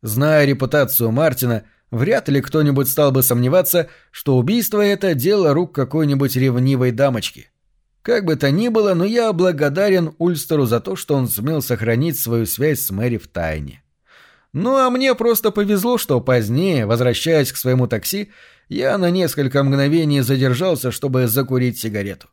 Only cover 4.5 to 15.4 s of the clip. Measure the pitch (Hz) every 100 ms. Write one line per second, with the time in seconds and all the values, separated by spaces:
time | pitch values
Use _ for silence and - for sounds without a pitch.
4.5 | 233 208 208 202 202 196 143 151 208 165
5.5 | 143 175 - 131 156 151 139 139 131 135
6.5 | 120 127 135 127 117 139 117 - - -
7.5 | _ _ _ _ _ - 240 185 151 143
8.5 | 151 240 220 208 175 190 233 226 175 185
9.5 | 156 147 151 202 185 165 - 175 160 -
10.5 | 156 127 117 123 - - 143 123 - 127
11.5 | 156 - 123 113 117 165 151 - 117 110
12.5 | - 147 139 - 98 120 113 - 87 82
13.5 | 78 71 62 _ _ _ _ _ _ _
14.5 | 135 220 269 262 254 269 240 226 220